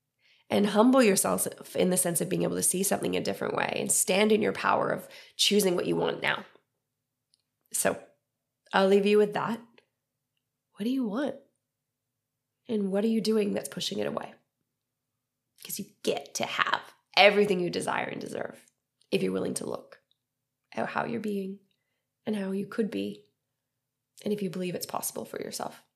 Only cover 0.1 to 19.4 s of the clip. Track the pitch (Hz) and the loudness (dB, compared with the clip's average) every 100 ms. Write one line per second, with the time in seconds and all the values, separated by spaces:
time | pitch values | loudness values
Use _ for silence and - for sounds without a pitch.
0.1 | _ _ _ - 202 202 202 247 269 220 | _ _ _ -2 0 2 6 6 8 6
1.1 | 190 98 185 - - - - 180 180 175 | 6 2 0 -4 -8 -8 0 2 2 2
2.1 | 170 180 170 170 - - 185 190 - - | 0 0 0 0 0 0 0 0 0 0
3.1 | 90 - 98 - - - - - - - | -2 -2 -4 -2 -2 -2 -2 0 0 2
4.1 | 190 214 214 196 190 196 - - - - | 4 4 4 2 0 2 2 0 -2 -6
5.1 | - - - - 202 185 175 170 165 165 | -20 -12 0 4 4 4 2 0 0 0
6.1 | 160 147 - - _ _ _ _ _ _ | -2 -2 -2 -6 _ _ _ _ _ _
7.1 | _ _ _ _ _ _ - 95 - - | _ _ _ _ _ _ -2 0 -2 -10
8.1 | _ _ _ _ _ - 185 196 202 202 | _ _ _ _ _ -2 2 4 4 6
9.1 | 208 208 - 156 226 - _ _ _ _ | 4 4 0 -4 -6 -10 _ _ _ _
10.1 | _ _ _ _ _ _ - 220 269 226 | _ _ _ _ _ _ -6 -4 -2 -2
11.1 | 214 294 - _ _ _ _ _ _ _ | -2 -4 -6 _ _ _ _ _ _ _
12.1 | _ _ _ _ _ - 214 196 196 226 | _ _ _ _ _ -6 -2 0 0 0
13.1 | 226 208 220 202 196 - - - 196 - | 0 2 2 0 -2 -6 -8 -6 -4 -4
14.1 | - - - _ _ _ _ _ _ _ | -4 -8 -16 _ _ _ _ _ _ _
15.1 | _ _ _ _ _ - - 196 _ - | _ _ _ _ _ -14 -12 -12 _ -4
16.1 | - - - - - - - - - _ | -4 -4 -8 -6 -2 0 0 -4 -20 _
17.1 | - 202 202 202 180 175 - - - - | 6 6 6 2 2 -2 -2 -4 -4 -4
18.1 | - - - - - _ _ _ _ - | -8 -10 -8 -10 -12 _ _ _ _ -4
19.1 | 196 185 190 | -2 -2 -2